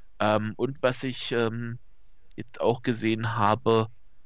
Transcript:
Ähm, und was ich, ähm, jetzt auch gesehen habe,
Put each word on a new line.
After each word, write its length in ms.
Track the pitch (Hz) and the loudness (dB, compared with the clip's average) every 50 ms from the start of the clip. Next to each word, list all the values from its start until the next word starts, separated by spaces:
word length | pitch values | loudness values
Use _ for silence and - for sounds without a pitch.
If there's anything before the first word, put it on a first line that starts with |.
| - - - - | -16 -10 -4 0
Ähm, 340 | 104 107 107 107 107 110 101 | 2 4 4 4 2 0 -2
und 220 | - 117 131 139 - - | -2 -2 -2 0 2 2
was 220 | 127 127 - - | 2 2 0 -4
ich, 280 | 131 120 - - - 131 | -4 -4 -4 -4 -2 0
ähm, 480 | 117 117 113 113 117 120 117 117 120 - - - - - - - - - - - | 2 2 0 0 -4 -6 -6 -8 -8 -10 -14 -14 -14 -14 -16 -16 -14 -14 -14 -10
jetzt 240 | - - - - - | -10 -10 -10 -6 0
auch 220 | - 104 120 - - | 2 2 2 2 2
gesehen 540 | 135 117 110 113 113 113 110 113 110 110 | 0 0 2 2 2 2 2 0 0 2
habe, 520 | 113 104 104 110 110 - 113 113 113 110 110 - - - - - - - | 4 4 4 4 4 4 4 6 4 4 2 -2 -12 -14 -14 -14 -16 -16